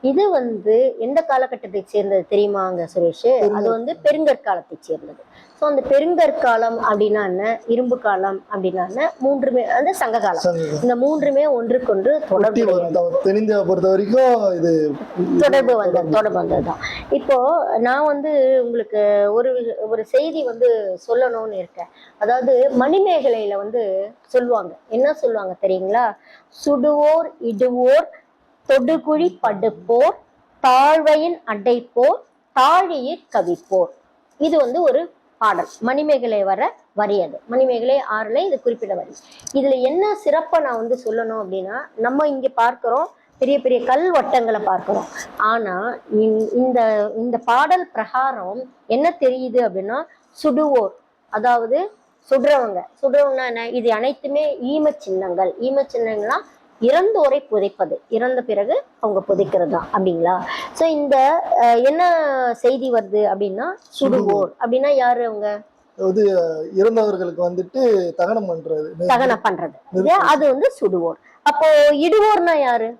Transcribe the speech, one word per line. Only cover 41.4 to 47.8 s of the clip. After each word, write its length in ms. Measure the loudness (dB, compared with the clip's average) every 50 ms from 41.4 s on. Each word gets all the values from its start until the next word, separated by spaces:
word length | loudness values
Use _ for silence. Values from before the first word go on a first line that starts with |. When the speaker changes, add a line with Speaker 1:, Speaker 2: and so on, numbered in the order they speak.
| -8
Speaker 1:
அப்படின்னா, 300 | -8 -8 -8 -8 -8 -10 -10 -12 -12 _
நம்ம 340 | -4 -4 -2 0 0 0 0
இங்க 200 | -2 -2 -4 -4
பார்க்கிறோம், 600 | 0 0 0 0 0 -2 -4 -2 0 0 -2 -4 _ _ _ _ _ _
பெரிய 220 | 0 2 2 0
பெரிய 240 | 2 2 0 0 2
கல் 260 | 2 0 2 2 2
வட்டங்களை 500 | 2 2 0 2 0 0 0 0 -2 -2
பார்க்கிறோம். 440 | -2 -2 -2 -2 -2 -2 -4 -4 -4 -8 -14 -16 -16 -16 -8
ஆனா 640 | -4 -2 0 0 0 -2 -4 -6 -6 -6 -6 -8 -10 _ -2 0
இந்-, 400 | 2 2 2 2 0 -2 -2 0
இந்த, 560 | 0 0 2 2 2 2 2 2 0 -2 -2 -4
இந்த 220 | -6 -6 -4 -4 -4
பாடல் 500 | -2 0 2 2 2 2 2 0